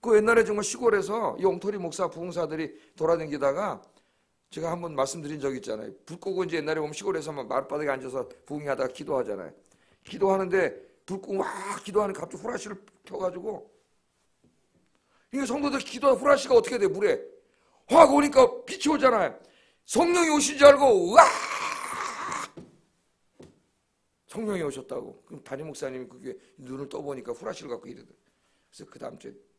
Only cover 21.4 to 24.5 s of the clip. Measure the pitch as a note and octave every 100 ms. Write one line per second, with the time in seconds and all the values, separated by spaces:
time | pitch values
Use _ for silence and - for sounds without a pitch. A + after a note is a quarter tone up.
21.4 | - - - - - - - - - -
22.4 | - - - _ _ _ _ _ _ _
23.4 | - _ _ _ _ _ _ _ _ -
24.4 | G#3+